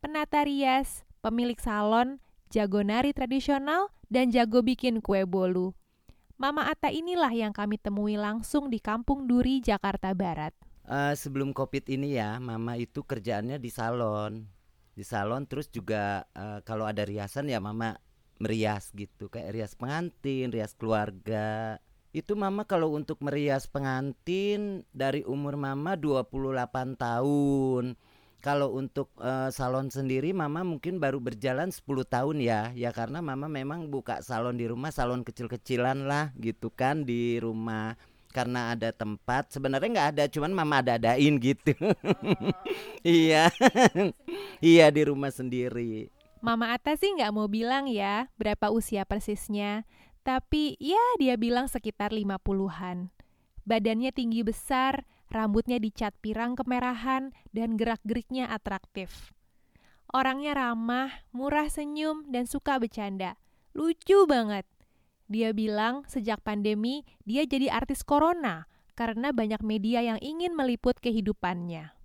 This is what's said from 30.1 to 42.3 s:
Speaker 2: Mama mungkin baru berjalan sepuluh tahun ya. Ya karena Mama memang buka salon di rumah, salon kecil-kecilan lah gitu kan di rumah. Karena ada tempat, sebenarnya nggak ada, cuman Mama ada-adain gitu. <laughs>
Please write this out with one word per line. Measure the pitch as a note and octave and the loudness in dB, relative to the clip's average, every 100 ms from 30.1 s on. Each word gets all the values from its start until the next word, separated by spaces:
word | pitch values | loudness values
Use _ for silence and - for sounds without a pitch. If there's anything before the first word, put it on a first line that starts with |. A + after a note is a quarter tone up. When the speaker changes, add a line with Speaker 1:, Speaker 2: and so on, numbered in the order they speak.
| C3 D3 F#3+ | 0 0 -2
Speaker 2:
Mama | D3+ D#3 F3+ | -2 -2 -4
mungkin | D#3 E3 F3+ | -4 -6 -2
baru | C#3+ C3+ | -2 -2
berjalan | B2 A2+ C3 B2+ F3 | -4 -4 -2 -2 -4
sepuluh | - - C3+ | -6 -6 -4
tahun | B2+ B2 C#3 D3+ | -2 0 0 0
ya. | A#2+ A2 A2 B2 | 2 2 0 -4
Ya | A#2+ | -4
karena | A#2 A#2 D3 | -4 -6 -4
Mama | E3 C3+ D3+ | -6 -6 -6
memang | D3 C3+ E3 D#3 | -6 -6 -8 -6
buka | C#3 - A2+ | -8 -6 -8
salon | - A#2 A#2+ A#2+ | -4 -4 -2 -2
di | A#2 | -4
rumah, | A#2 D3 | -4 -6
salon | D3 B2 B2 | -2 -2 -2
kecil-kecilan | A#2+ - A#2+ B2 - B2+ B2 C3+ | -6 -10 -8 -10 -4 0 2 0
lah | C#3 C#3+ D3+ C3 | -2 -2 -2 -4
gitu | A2+ A2 A2+ | -6 -4 -8
kan | - C3 D#3 C#3 | -2 0 0 -2
di | A#2+ A#2+ A#2 | -2 0 0
rumah. | A2+ A2+ A2+ A2 A2 A2+ - _ _ - | -2 -4 -4 -4 -6 -10 -16 _ _ -4
Karena | B2 B2 A#2 A#2 | -4 -2 -4 -2
ada | A2+ | -4
tempat, | - G#2+ G#2 - B2+ C#3+ C#3 | -4 -6 -8 -2 -2 -2 -4
sebenarnya | C3+ C3+ F#3+ A3+ | 0 0 0 2
nggak | D3 | 2
ada, | D3 D3 | 2 0
cuman | D#3 D3 | 2 -2
Mama | F#3+ D3+ C#3+ | 0 2 2
ada-adain | B2+ A#2 A2+ B2 D3 D3 | 4 2 4 6 6 6
gitu. | A#2+ C#3 - C#3 | 4 2 2 2
<laughs> | F#3+ F#3 - G3 - | 2 2 2 0 2